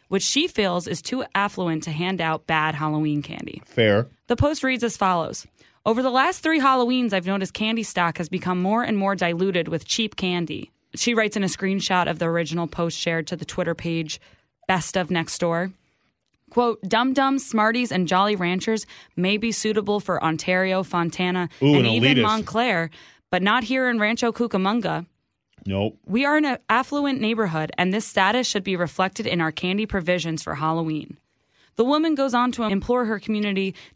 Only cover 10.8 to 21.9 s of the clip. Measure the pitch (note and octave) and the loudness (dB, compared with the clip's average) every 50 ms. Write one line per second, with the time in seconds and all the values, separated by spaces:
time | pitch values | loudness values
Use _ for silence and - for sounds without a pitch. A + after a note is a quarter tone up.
10.8 | _ _ - - - A#3+ A#3+ A3 G#3+ G#3 G#3 G#3+ G3 F3+ - - G3 F#3+ G3 G3 | _ _ -8 -4 -2 0 2 2 0 0 0 -2 -2 -2 -2 -2 -2 -2 -2 -2
11.8 | - - F#3+ F3+ E3+ D3 D#3 D#3 F3 E3 E3 E3+ E3+ C#3 D#3+ F3 E3+ E3 - - | -2 0 0 0 2 0 -2 -2 -2 -2 0 -2 -2 -2 -2 -4 -4 -4 -4 -4
12.8 | E3+ E3+ - - - E3+ E3 E3 D#3 - F3 D#3+ E3 - - - F3 E3 E3 - | -4 -4 -4 -4 -4 -2 -2 -2 -4 -6 -8 -8 -8 -8 -6 -4 -4 -4 -4 -4
13.8 | - E3+ E3 E3 E3 D#3 - - _ - _ _ _ _ _ _ _ - F#3+ F3 | -4 -4 -4 -4 -4 -6 -8 -14 _ -20 _ _ _ _ _ _ _ 0 0 0
14.8 | - - - F#3+ F3+ D3+ F#3 E3 D#3+ - - - F3 E3+ E3 E3+ F3+ F#3+ F#3 _ | 0 0 -2 -2 0 0 0 -2 -2 -2 -4 -2 -2 0 0 0 -2 -4 -8 _
15.8 | _ _ _ _ _ _ _ _ _ _ _ _ _ _ - A#3+ A#3+ A#3+ A3 - | _ _ _ _ _ _ _ _ _ _ _ _ _ _ 0 0 2 2 0 -2
16.8 | - F3+ A3 A3 B3 C4+ C4 C#4 C4+ C4+ C4+ C4+ - - - G#3+ G#3+ A3 A3+ B3 | -4 0 0 2 2 2 2 2 2 2 2 0 -2 -2 0 2 2 2 2 2
17.8 | B3 - - F#3 F3+ D3+ F#3 F#3 G3 G#3 G#3 F#3+ F3+ F3 F3+ F#3 - A3+ A3 G#3+ | 0 0 0 0 0 2 4 4 4 2 2 0 0 0 -2 -2 0 -2 -2 -2
18.8 | - - - - - _ - F3 F3+ F#3+ G#3 G#3 A3 A3+ G#3 - - G#3+ G#3 G#3+ | -4 -8 -16 -20 -20 _ -4 -2 0 0 0 0 0 -2 -2 -2 0 0 0 0
19.8 | G3+ G3+ G#3 G#3 G3 - F3 - - D#3+ D#3+ D#3 - - F3+ F#3 F#3+ F#3+ F#3 F#3 | 0 0 0 -2 0 -2 -2 0 0 0 -2 -2 0 0 2 2 2 2 0 0
20.8 | F#3 - - F3 E3+ E3+ - - F3+ F3+ F3+ F3+ F3 - - - C3+ C#3+ D3 C#3 | -2 0 0 0 0 0 -2 -2 -2 0 0 0 -2 -4 -2 2 4 6 6 6
21.8 | B2 A#2 | 6 4